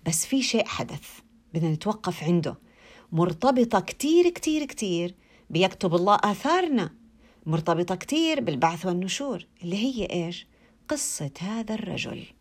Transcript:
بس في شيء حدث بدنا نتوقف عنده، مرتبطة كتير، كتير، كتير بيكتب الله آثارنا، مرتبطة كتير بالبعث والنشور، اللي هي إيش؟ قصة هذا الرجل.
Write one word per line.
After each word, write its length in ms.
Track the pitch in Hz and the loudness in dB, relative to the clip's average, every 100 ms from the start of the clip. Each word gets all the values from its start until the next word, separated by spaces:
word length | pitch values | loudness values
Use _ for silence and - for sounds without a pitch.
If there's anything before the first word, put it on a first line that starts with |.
| - | -2
بس 200 | 165 - | -2 0
في 160 | 269 | 0
شيء 240 | 233 226 - | 2 0 0
حدث 440 | - 120 147 - - _ _ _ | -4 -6 -8 -14 -20 _ _ _
بدنا 180 | 165 160 | -2 0
نتوقف 520 | 156 202 214 - 175 | 0 -2 -2 -4 -4
عنده، 340 | 156 175 143 - - _ - - - | 2 2 0 -8 -18 _ -20 -20 -6
مرتبطة 680 | 160 175 - 247 262 233 202 | 0 0 2 2 4 4 2
كتير، 500 | 185 - 277 339 349 | 0 -4 4 6 4
كتير، 360 | 349 - 302 285 | 2 -2 -2 -2
كتير 500 | - 208 170 175 185 _ - _ | -6 -2 0 -2 -6 _ -20 _
بيكتب 460 | 160 185 - 185 170 | 2 2 2 0 2
الله 220 | 185 208 | 4 4
آثارنا، 640 | 208 208 277 349 359 254 156 - - _ - _ - | 4 0 2 2 2 0 0 -8 -20 _ -20 _ -2
مرتبطة 500 | 160 160 165 175 185 | 0 2 0 0 -4
كتير 460 | - 302 330 302 | -2 0 2 2
بالبعث 440 | 226 139 165 165 190 | -2 2 0 0 -2
والنشور، 600 | 175 185 - 277 202 - _ | -2 -2 -4 -4 -6 -10 _
اللي 120 | 175 196 | -6 -2
هي 320 | 247 254 196 | -2 -2 -4
إيش؟ 360 | 175 170 175 - _ _ _ _ | -2 -4 -6 -14 _ _ _ _
قصة 420 | 302 - - 143 - | -4 -4 -6 -8 -8
هذا 360 | 180 220 214 220 | -8 -6 -4 -6
الرجل. 500 | 196 - 120 - - _ | -6 -6 -6 -10 -14 _